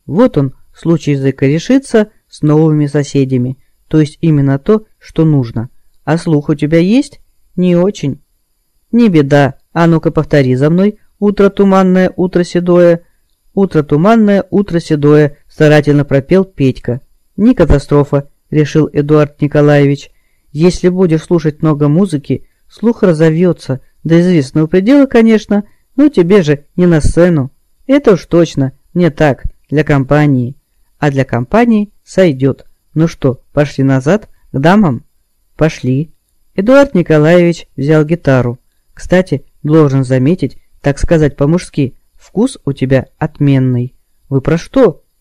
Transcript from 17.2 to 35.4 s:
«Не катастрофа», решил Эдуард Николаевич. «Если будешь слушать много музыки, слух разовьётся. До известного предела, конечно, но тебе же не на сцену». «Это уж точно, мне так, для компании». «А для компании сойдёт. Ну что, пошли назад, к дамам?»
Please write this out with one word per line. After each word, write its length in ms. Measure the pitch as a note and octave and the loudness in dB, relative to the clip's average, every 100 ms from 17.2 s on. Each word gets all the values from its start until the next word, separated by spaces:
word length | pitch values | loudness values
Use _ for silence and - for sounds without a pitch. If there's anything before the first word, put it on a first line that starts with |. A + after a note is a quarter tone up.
| _ - | _ -2
«Не 160 | A3 | 0
катастрофа», 760 | B3 D#3 C#3+ - D3 C#3 C#3+ C#3 _ - | 2 2 0 0 -2 0 -4 -6 _ -6
решил 400 | D3 D3 D#3 D3 | -2 0 0 -2
Эдуард 480 | - D3 D3+ D3 - | -2 0 0 0 -4
Николаевич. 680 | D3 D3+ D3 D3 C#3+ C#3+ - _ _ _ _ | -4 0 2 2 2 -2 -8 _ _ _ _
«Если 380 | D3 F3 - F3+ | -2 -2 0 -2
будешь 340 | F3+ F#3 D#3+ | 0 0 -2
слушать 380 | - F3 D3+ D3 | -2 -2 -2 -2
много 260 | D#3+ D3 D3 | -2 0 0
музыки, 600 | D#3 G3+ D3 - C3 - _ _ | 0 -2 -4 -6 -8 -8 _ _
слух 360 | - A3 A#3 | -6 -4 0
разовьётся. 800 | F#3+ D#3 D#3+ D#3+ F3+ D#3+ - C3 - _ | 0 2 0 2 0 -2 -6 -10 -12 _
До 160 | - E3 | 0 0
известного 460 | F3 F3 C3 D3+ D#3+ | 2 0 0 -2 0
предела, 380 | F#3+ G3 C#4+ C4+ | 0 2 2 2
конечно, 580 | A#3+ A3+ A3 - G#3 G3+ _ _ - | 2 2 2 0 -4 -4 _ _ 0
но 140 | D4 | 0
тебе 320 | G#3 F3 G#3 | 2 2 2
же 240 | D3+ D3 - - | 2 -2 -4 -2
не 120 | F3+ | 2
на 120 | D#3+ | 2
сцену». 520 | - D#3+ F3 D#3+ C3+ _ _ _ - | 0 2 2 0 -4 _ _ _ -2
«Это 280 | C#4 C#4 | 0 2
уж 120 | F3+ - | 0 0
точно, 480 | E3+ E3 - C3 - _ E3+ | 0 0 -2 -6 -6 _ -2
мне 160 | E3+ | -2
так, 320 | C#3+ D3+ B2 - - - | 0 -2 -2 -8 -12 -6
для 140 | C#3+ | -4
компании». 720 | - C#3+ C3 D3 D3 C3 B2 - _ _ _ - | 0 -2 0 0 2 0 -4 -10 _ _ _ -6
«А 140 | D3+ | -4
для 140 | C3+ C3 | -2 -4
компании 640 | A#2+ B2+ G#3 A#3+ A3 G3+ _ | -4 -2 0 2 0 -2 _
сойдёт. 640 | _ - F#3 C3 C3+ - - _ _ | _ 0 0 0 -4 -4 -12 _ _
Ну 140 | D3+ E3 | -2 -2
что, 340 | - C#3 B2 _ | -2 -4 -4 _
пошли 320 | D3 D3 - | -4 -4 -2
назад, 460 | C3+ C3+ C3 G#3+ - _ _ | -2 0 0 -4 -4 _ _
к 80 | C#3 | -2
дамам?» 440 | D3+ G#3 F#3 B2 - _ _ _ | 0 2 0 -2 -10 _ _ _